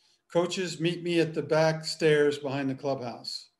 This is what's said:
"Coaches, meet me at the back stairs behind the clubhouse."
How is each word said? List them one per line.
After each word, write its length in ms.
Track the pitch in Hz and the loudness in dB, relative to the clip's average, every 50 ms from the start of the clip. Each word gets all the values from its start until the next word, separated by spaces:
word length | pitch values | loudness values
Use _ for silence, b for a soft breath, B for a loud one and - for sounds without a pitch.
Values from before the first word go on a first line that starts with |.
| _ _ _ _ _ _ | _ _ _ _ _ _
"Coaches, 480 | - 170 175 175 175 196 185 170 - - | 0 0 0 0 0 -4 -4 -4 -4 -2
meet 240 | 160 170 - - 165 | -2 -2 -2 -2 -2
me 160 | 175 170 165 | 0 2 2
at 140 | 160 160 160 | 2 2 0
the 100 | 165 139 | -4 -2
back 400 | 131 156 156 160 160 160 160 160 | 0 2 4 4 4 2 0 -4
stairs 540 | - - - 170 156 151 147 147 147 139 143 | -8 -4 0 4 4 6 6 6 4 2 0
behind 300 | - 135 131 143 139 135 | -4 -4 -4 -2 -2 -2
the 60 | 131 | -4
clubhouse." 720 | 131 - 139 135 127 123 117 113 123 - - - - - _ _ _ | -4 -4 -4 -4 -4 -6 -8 -10 -12 -12 -14 -14 -14 -16 _ _ _